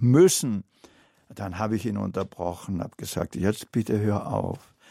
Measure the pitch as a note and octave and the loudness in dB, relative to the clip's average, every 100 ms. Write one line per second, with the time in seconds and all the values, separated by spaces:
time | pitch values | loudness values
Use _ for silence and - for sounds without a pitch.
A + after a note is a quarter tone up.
0 | B2 C#3 F#3 - C3+ G2+ - _ - _ | 6 8 8 4 -2 -4 -6 _ -20 _
1 | _ _ _ - G2 F2+ G#2+ A2 A2+ G2+ | _ _ _ -10 -8 -4 -2 -2 -2 -4
2 | G2 F#2 F#2+ - F2 F2 - F2+ - - | -4 -4 -6 -6 -6 -6 -6 -6 -6 -10
3 | - - F2 - F#2+ G#2+ - A#2+ A2 A2 | -8 -4 -4 0 0 0 -4 -4 0 0
4 | G#2+ G#2 - G#2+ - - - _ - | 0 0 -2 -2 -2 -6 -14 _ -20